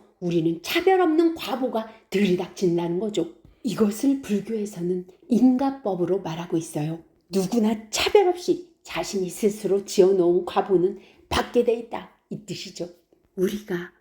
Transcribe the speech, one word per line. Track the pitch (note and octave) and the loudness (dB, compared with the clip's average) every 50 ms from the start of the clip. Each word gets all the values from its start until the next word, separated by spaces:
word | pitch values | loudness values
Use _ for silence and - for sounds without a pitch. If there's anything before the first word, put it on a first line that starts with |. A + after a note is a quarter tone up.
| - _ _ _ | -18 _ _ _
우리는 | F3+ F3 E3+ E3+ D#3+ E3 E3+ - - | -4 0 0 2 2 0 -2 -2 -4
차별 | - - E4+ E4+ F#4+ F#4+ F#4 | -4 -2 0 2 4 4 4
없는 | F4+ D#4+ D#4 E4+ E4 D#4+ D#4+ | 4 4 4 4 2 2 0
과보가 | - - - B3 A#3+ C4 A#3 A3 A3 A3 - - - _ _ | -4 -6 -6 -4 -4 -4 -4 -4 -4 -6 -8 -12 -20 _ _
들이닥친다는 | - F#3+ G3+ F3+ F3+ F3+ F3+ - - - G3 F3 E3+ E3+ E3+ E3+ E3+ F3+ | 0 0 2 2 2 0 -2 -6 -6 -2 0 0 0 0 -2 -2 -2 -4
거죠. | A3 G#3 G#3 F#3 E3 - - _ - - _ _ - | -4 -2 -2 -4 -4 -4 -8 _ -20 -20 _ _ -8
이것을 | A#3+ E3+ G3+ A3 G3+ G3+ - - C#4 C4+ C4+ | -6 -2 0 0 0 0 0 0 0 0 0
불교에서는 | - - G#3 G3 F#3+ A3 A3+ G#3+ G3+ G#3 - F3 E3+ F3+ F#3 F3+ F3+ - - _ _ | -2 -4 -4 -4 -2 -4 -6 -6 -6 -8 -8 -6 -4 -4 -4 -4 -6 -10 -16 _ _
인과법으로 | - A#3 G#3 B3 B3+ B3+ B3+ C#4 C#4 C4+ - - G#3 F#3 F3 F3 E3 F#3 G3 | 0 4 6 6 6 6 4 0 -2 -4 -4 -4 -4 -2 -2 0 0 0 -2
말하고 | - E3 D#3+ E3+ F3 - F3 | -2 -6 -10 -10 -6 -4 -4
있어요. | D#3+ D#3+ - - D#3 D3+ D#3 E3 E3 - _ _ _ _ _ | -4 -4 -4 -4 -4 -4 -4 -6 -8 -12 _ _ _ _ _
누구나 | F3 G3 F#3 F3+ A#3+ A#3 G#3+ A3 A3 G#3+ - - | -2 -2 0 0 2 2 2 2 0 -2 -6 -6
차별 | - - - G4 - G#4 F#4+ | -6 -4 2 4 6 6 6
없이 | F4+ F4 - - - - - - - _ _ _ | 4 2 0 -2 -2 -2 -2 -4 -12 _ _ _
자신이 | - - D#3+ - - G#3 G3 F#3 E3+ | -6 -4 -4 -4 -2 -4 -4 -4 -4
스스로 | - - A3+ G3+ G#3 - - F3+ G3 G3+ G3+ | -2 0 0 0 0 -2 -2 0 0 0 -2
지어놓은 | - - G#3 F3+ F#3+ G3 F#3 E3+ F3 F3 F#3 F3+ | 0 4 6 6 6 6 4 4 4 2 2 0
과보는 | - - G3+ F#3 - F#3+ E3+ F3 G3+ G3+ - - - _ _ _ - | 0 -2 -2 2 2 2 4 4 2 0 -6 -14 -20 _ _ _ -4
받게 | - - A3 - - A#3+ A#3+ | -2 -2 -2 0 0 2 2
돼 | A#3+ A3+ | 2 0
있다, | A#3+ A3+ - - - F#3 - _ _ _ - | -2 -4 -8 -12 -12 -12 -14 _ _ _ -14
이 | - - - | -14 -14 -12
뜻이죠. | - E3+ - - F#3 - - E3+ F3 - _ _ _ _ _ _ _ _ | -12 -12 -12 -12 -12 -12 -12 -12 -12 -14 _ _ _ _ _ _ _ _
우리가 | F#3+ F3+ G3+ G3+ G#3 - - F3+ F3 F3+ F3 - _ | -2 0 0 -2 -4 -6 -6 -6 -6 -6 -10 -16 _